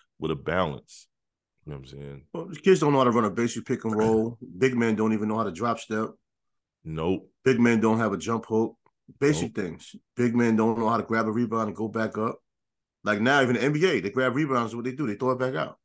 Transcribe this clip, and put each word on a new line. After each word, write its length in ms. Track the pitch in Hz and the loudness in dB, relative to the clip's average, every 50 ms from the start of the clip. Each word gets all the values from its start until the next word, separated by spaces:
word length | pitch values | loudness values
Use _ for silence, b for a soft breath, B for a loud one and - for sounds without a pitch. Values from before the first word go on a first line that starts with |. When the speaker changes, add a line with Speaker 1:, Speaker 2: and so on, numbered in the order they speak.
| b b _ _ | b b _ _
Speaker 1:
with 120 | 80 78 | -6 -6
a 40 | 78 | -6
balance. 720 | 71 69 73 80 92 92 80 69 - - _ - - - _ _ _ _ _ _ _ _ _ _ _ _ | -4 -4 -2 0 0 0 -2 -4 -8 -14 _ -20 -20 -20 _ _ _ _ _ _ _ _ _ _ _ _
You 80 | 78 73 | -16 -14
know 60 | 69 | -14
what 120 | 65 65 | -14 -18
I'm 80 | 69 69 | -18 -16
saying? 240 | 71 69 69 69 - _ - | -16 -16 -16 -18 -18 _ -14
Speaker 2:
Well, 120 | 170 165 175 | -14 -12 -12
the 80 | 175 - | -14 0
kids 200 | - 190 190 156 | 4 4 4 6
don't 120 | 151 147 143 | 4 4 4
know 60 | 135 | 4
how 40 | 131 | 4
to 60 | 123 | 4
run 140 | 110 120 113 | 4 2 2
a 40 | 104 | 0
basic 340 | 90 107 117 120 - 117 107 | 0 -2 -2 -2 -4 -6 -6
pick 180 | - 131 - - | -6 -6 -4 -4
and 120 | 113 107 | -2 0
Speaker 1:
<clears throat> 20 | 107 | 2
Speaker 2:
roll. 400 | 110 113 113 110 110 117 120 - - - - 90 | 2 4 4 2 0 -2 -6 -10 -16 -18 -2 0
Big 180 | 127 131 123 | 2 2 2
men 200 | 120 117 113 107 | 2 2 2 2
don't 180 | 104 110 110 110 | 2 2 0 0
even 140 | 107 107 107 | 0 -2 -2
know 100 | 107 110 | -2 -2
how 60 | 113 | -2
to 80 | 101 | -4
drop 280 | 85 82 113 120 113 - | -4 -4 -4 -4 -4 -4
step. 300 | - - 110 110 110 - - _ _ _ _ _ _ _ _ _ _ _ _ _ _ | -6 -6 -6 -4 -4 -6 -8 _ _ _ _ _ _ _ _ _ _ _ _ _ _
Speaker 1:
Nope. 460 | 80 78 78 80 87 95 78 - - _ _ _ | -10 -6 -2 0 0 0 -2 -4 -10 _ _ _
Speaker 2:
Big 160 | 131 135 113 | 2 4 4
men 200 | 120 120 117 110 | 4 4 4 4
don't 180 | 107 110 110 113 | 4 2 2 2
have 160 | 117 107 98 | 0 -2 -2
a 40 | 90 | -4
jump 280 | 80 101 117 113 113 | -4 -4 -4 -4 -4
hook. 300 | - 110 110 117 - - _ _ _ _ _ _ - - _ | -2 0 0 0 -2 -4 _ _ _ _ _ _ -20 -6 _
Basic 360 | 139 147 151 151 170 - - - | 0 2 2 0 -2 -4 -4 -6
Speaker 1:
Nope. 80 | 98 | -6
Speaker 2:
things. 300 | 87 82 87 - - - - - _ _ | -6 -8 -12 -16 -20 -20 -20 -20 _ _
Big 200 | - 120 120 113 | 0 0 2 2
men 200 | 120 120 117 113 | 2 2 4 4
don't 240 | 110 110 113 113 110 | 4 4 2 2 0
know 80 | 117 110 | 0 0
how 80 | 117 110 | 0 -2
to 60 | 101 | -2
grab 240 | - 110 113 113 110 | -2 -2 0 0 0
a 40 | |
rebound 360 | 107 117 120 107 110 113 110 107 | 0 -2 -2 -2 -2 -2 -2 -4
and 80 | 98 | -4
go 120 | 98 110 110 | -6 -8 -6
back 300 | 101 113 110 107 - 104 | -4 -4 -4 -4 -4 -4
up. 220 | 110 117 - - _ _ _ _ _ _ _ _ _ _ _ _ - | -4 -4 -6 -8 _ _ _ _ _ _ _ _ _ _ _ _ -2
Like, 160 | 104 107 104 | -2 0 2
now, 200 | 110 127 143 143 | 2 4 4 4
even 140 | 135 120 127 | 4 4 2
the 80 | 110 110 | 2 2
N 100 | 143 147 | 0 2
B 120 | 151 175 | 2 2
A, 140 | 190 160 - | 2 2 0
they 100 | 82 101 | -2 -2
grab 260 | 101 131 131 127 117 | -2 0 0 0 0
rebounds, 400 | 139 156 143 131 123 117 110 110 | 0 0 0 0 -2 -2 -2 -6
what 100 | 120 113 | -6 -8
they 80 | 127 127 | -8 -6
do, 120 | 135 151 | -4 -6
they 100 | 113 101 | -6 -4
throw 160 | 101 127 127 | -2 -2 -2
it 80 | 127 123 | 0 0
back 160 | 127 127 131 | -2 -2 -2
out. 220 | 78 - - - - _ | -4 -6 -6 -8 -14 _